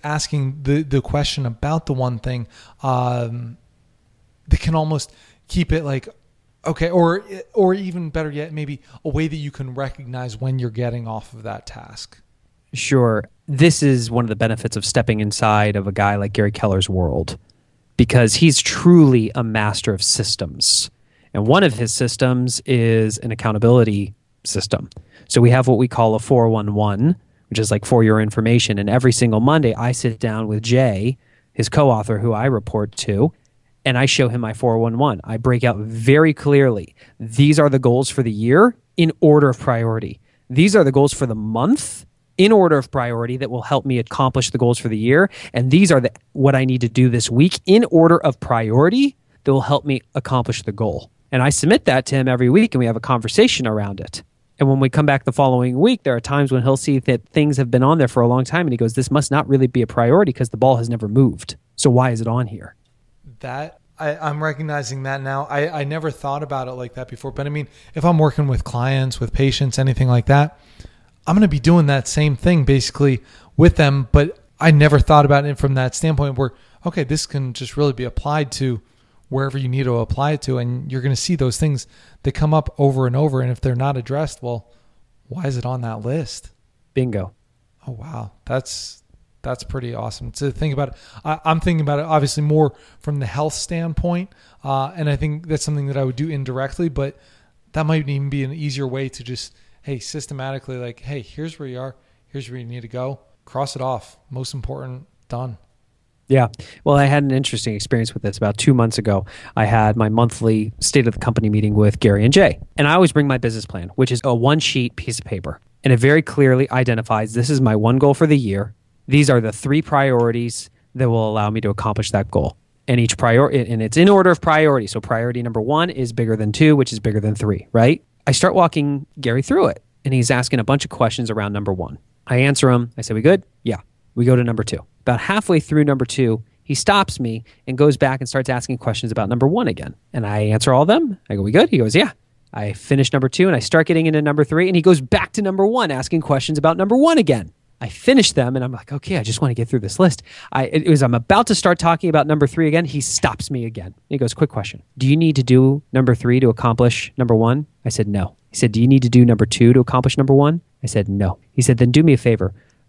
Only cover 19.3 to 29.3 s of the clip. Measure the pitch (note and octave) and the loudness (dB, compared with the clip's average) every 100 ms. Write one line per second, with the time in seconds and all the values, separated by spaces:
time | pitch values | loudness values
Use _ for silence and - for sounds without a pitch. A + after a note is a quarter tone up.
19.3 | - A2+ A2 G#2 G2+ - F#2+ - - G2+ | -4 -4 -2 -2 -2 -4 -2 -2 -2 -2
20.3 | - E2+ - - - - _ _ _ _ | -6 -8 -4 -2 -2 -4 _ _ _ _
21.3 | G2+ G#2+ E3+ F#3 A2 A#2 - B2 - B2+ | -2 2 4 4 0 -4 -2 -4 0 0
22.3 | B2 B2 - - B2 A2+ A2+ A2 A2 A#2+ | 0 -2 -4 -2 0 2 2 0 -4 -8
23.3 | A2+ A#2 G#2+ A#2 B2 A2 G2+ G#2 - _ | -6 -4 2 4 6 4 0 -6 -12 _
24.3 | _ - G2+ - - - - - _ - | _ -8 -8 -4 -6 -8 -18 -20 _ -2
25.3 | - A#2+ B2+ B2+ A#2 B2 - A2+ A2 - | 4 6 4 4 2 2 2 0 0 2
26.3 | C3 A2+ A2 G#2 G2+ G#2+ G2+ C#3+ F3+ _ | 2 2 0 -2 -2 0 0 0 -2 _
27.3 | _ - A2+ G#2+ G#2 - A#2+ A2 G#2+ G#2+ | _ -8 -4 -2 -2 2 4 4 4 0
28.3 | - A2+ A#2+ - G2+ G2+ B2 B2+ A#2+ A#2+ | 0 2 2 0 -2 0 2 2 2 2